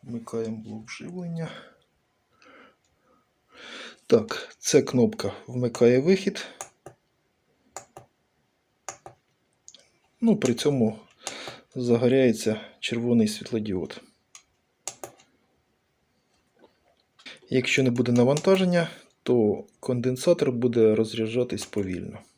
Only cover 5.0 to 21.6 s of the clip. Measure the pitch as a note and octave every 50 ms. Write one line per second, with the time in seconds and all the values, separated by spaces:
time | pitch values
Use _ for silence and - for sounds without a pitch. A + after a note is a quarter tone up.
5 | A#2+ G#2+ A2 - - G#2 F#2+ - - - A#2+ B2+ B2 A#2+ A#2+ - A#2+ A#2 B2 B2+
6 | C3+ E3 G3 F#3+ F#3+ G3+ G3+ - - - - - - - _ _ _ - - _
7 | _ _ _ _ _ _ _ _ _ _ _ _ _ _ _ - - _ _ -
8 | - _ _ _ _ _ _ _ _ _ _ _ _ _ _ _ _ - - _
9 | _ - - _ _ _ _ _ _ _ _ _ _ - _ - _ _ _ _
10 | _ _ _ _ - A3+ G#3 - - - A#2 A#2 - D3 D3 C3 A#2 A2 G#2+ -
11 | - _ _ _ - - - - - - - - _ _ _ C3 B2 A#2+ A#2+ A#2
12 | B2 B2 B2+ C3+ C3 B2 A2 G#2+ - A2 G#2+ G#2+ - - - _ - - A#2 A#2
13 | A#2 B2 A#2+ A#2 A2 G#2+ G#2+ - - - - A2+ G#2+ G#2+ F#2+ F#2 E2 - - -
14 | - _ _ _ _ _ _ - _ _ _ _ _ _ _ _ _ - - _
15 | - - - _ _ _ _ _ _ _ _ _ _ _ _ _ _ _ _ _
16 | _ _ _ _ _ _ _ _ _ _ _ _ _ - _ _ _ _ _ _
17 | _ _ _ _ - - - - _ - - B2+ B2 - - - C3+ B2+ A#2+ A#2
18 | C3 A#2+ A#2+ A#2+ A#2+ B2 C#3+ - - - F#3+ F#3 F#3+ F3+ F3 F3 E3 D#3+ - -
19 | - _ _ _ _ - B2 A#2+ A2 G#2 G2 F#2 - - _ _ - - B2+ B2
20 | A#2+ B2+ B2+ B2+ - F3 F3 E3+ D3+ C3+ B2+ A#2 A#2+ B2+ A2+ A#2 A2 A2 G#2+ G#2+
21 | A2+ A2 A2+ A#2 A2+ A2 A2+ B2 B2 B2 - G#2+